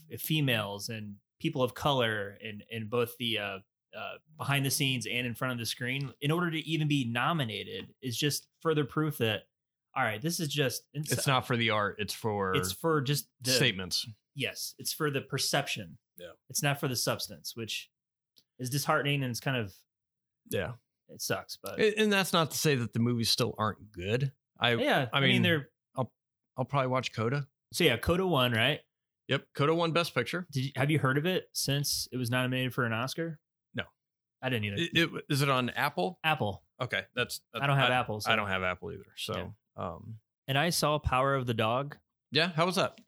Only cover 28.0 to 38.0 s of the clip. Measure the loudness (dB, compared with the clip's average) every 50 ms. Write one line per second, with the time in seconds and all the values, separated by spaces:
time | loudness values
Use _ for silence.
28 | 2 2 2 2 4 4 4 4 4 4 4 4 4 4 2 0 -4 _ _ _
29 | _ _ _ _ _ -4 -4 -4 -4 _ -2 0 2 4 4 4 2 2 2 2
30 | 0 0 0 -2 0 0 -2 -4 -6 -4 -2 -2 -2 -2 0 2 2 4 4 4
31 | 4 4 2 2 2 2 0 0 -2 -4 -6 -4 -2 0 0 0 0 0 -2 -2
32 | -4 -4 -4 -4 -2 0 2 2 2 2 0 0 0 0 0 0 0 0 0 0
33 | -2 -2 -4 -4 -6 -6 -6 -10 _ _ _ _ _ _ -8 -8 -8 -8 _ _
34 | _ _ _ _ _ _ _ _ -4 -2 -2 0 -2 -2 -2 -2 -2 0 2 2
35 | 2 2 0 -4 -4 0 0 2 4 4 4 2 2 0 0 0 0 0 0 0
36 | -2 -2 -2 -2 0 2 2 2 2 0 -2 -4 -10 _ _ -6 -4 -2 -2 -2
37 | -4 -2 -2 -4 -2 -2 -4 -8 -12 _ -6 -2 0 2 4 4 4 4 4 2